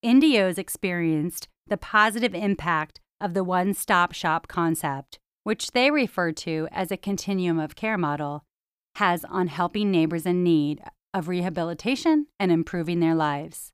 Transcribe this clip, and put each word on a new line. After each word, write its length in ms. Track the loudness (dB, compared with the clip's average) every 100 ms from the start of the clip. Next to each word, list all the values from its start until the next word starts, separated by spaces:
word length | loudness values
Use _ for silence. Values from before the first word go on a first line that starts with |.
Indio's 560 | 6 6 8 6 2 0
experienced 880 | -8 -6 -4 -2 0 0 -2 -6 -16 _ _
the 120 | -6
positive 580 | 0 2 2 2 -4 -2
impact 640 | -2 -2 0 -2 -2 -10 _ _
of 120 | -4
the 100 | -2
one-stop 720 | 0 0 0 -2 0 2 2
shop 340 | -2 -2 -2 -4
concept, 720 | -2 0 0 -4 -6 -10 -20 _ _
which 280 | -6 -6 -2
they 180 | 0 2
refer 440 | 2 0 0 -2
to 340 | -2 -6 -4 -4
as 200 | -6 -6
a 60 | -6
continuum 600 | -4 -6 -4 -2 0 0
of 180 | -2 -6
care 220 | -4 -2
model, 460 | -2 -2 -6 -8 _ _ _ _ _ -2
has 260 | 0 0 -2
on 220 | -2 -2
helping 420 | -2 -2 0 2
neighbors 360 | 2 2 0 0
in 180 | 2
need 400 | 4 4 2 -4 -10 _ _
of 160 | -6 -4
rehabilitation 1000 | -2 -2 -4 -6 -4 -2 0 2 2 2 _
and 140 | 2
improving 480 | 4 2 -2 -2 2
their 160 | 2 4
lives. 560 | 2 -2 -8 -14 -18